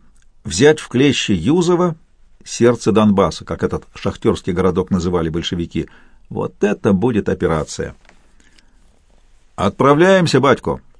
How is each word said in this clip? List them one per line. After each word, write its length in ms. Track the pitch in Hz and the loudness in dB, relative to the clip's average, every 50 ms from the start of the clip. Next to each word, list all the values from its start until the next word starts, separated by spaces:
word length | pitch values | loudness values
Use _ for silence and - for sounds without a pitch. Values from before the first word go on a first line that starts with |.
| _ - - _ _ _ _ _ - | _ -20 -20 _ _ _ _ _ -12
взять 360 | 104 80 90 135 151 156 151 | -8 0 2 4 4 4 2
в 80 | - | -2
клещи 460 | - - 123 143 143 120 - - - 101 | -4 -2 0 2 2 0 0 -2 -2 -2
Юзово, 640 | 82 78 120 160 185 165 175 180 165 180 175 165 - _ _ _ _ - - _ - - | -2 0 0 0 2 2 2 0 0 0 -2 -4 -6 _ _ _ _ -20 -20 _ -20 -18
сердце 440 | - - - 113 120 117 - - 113 | -12 -2 2 2 2 2 2 0 0
Донбасса, 520 | 98 107 107 107 98 98 92 78 - - - | 2 4 4 4 4 4 2 0 -2 -6 -10
как 200 | - 85 - - | -10 -8 -6 -6
этот 220 | - - - - - - | -4 -6 -6 -10 -12 -14
шахтерский 580 | - - 101 - - - 117 87 - - 95 90 | -10 -8 -8 -6 -2 -2 -2 -2 -2 -2 -6 -2
городок 380 | 90 95 95 82 92 90 - | 0 0 0 0 -2 -2 -2
называли 380 | 98 90 82 92 87 85 82 80 | -2 -2 -2 -2 -2 -2 -2 -2
большевики. 600 | 78 - 80 - 95 87 85 85 - 82 73 - - - - - _ - _ - | -4 -6 -6 -6 -6 -6 -6 -6 -6 -8 -8 -8 -12 -20 -20 -20 _ -20 _ -12
Вот 340 | - 101 - - - - 202 | -8 -8 -8 -8 -6 -2 -2
это 300 | 208 - - - 113 98 | -2 -2 -2 0 0 0
будет 340 | 90 113 127 117 101 92 | 2 0 0 0 -2 -2
операция. 680 | 92 95 87 92 80 80 78 78 - - - 69 65 - _ _ _ - _ _ _ _ _ _ _ _ _ _ _ _ _ _ _ _ _ _ _ _ _ _ _ _ _ _ _ _ | -4 -4 -2 -2 -2 -2 -2 -4 -6 -8 -10 -10 -10 -12 _ _ _ -20 _ _ _ _ _ _ _ _ _ _ _ _ _ _ _ _ _ _ _ _ _ _ _ _ _ _ _ _
«Отправляемся, 840 | - 92 101 - - 127 139 147 151 175 190 196 185 170 - - 143 | -4 -4 -2 0 2 4 4 4 6 6 4 4 4 4 2 2 2
батько!» 400 | 135 139 117 - - 82 67 65 - - - | 4 2 2 0 -2 -6 -8 -8 -10 -18 -20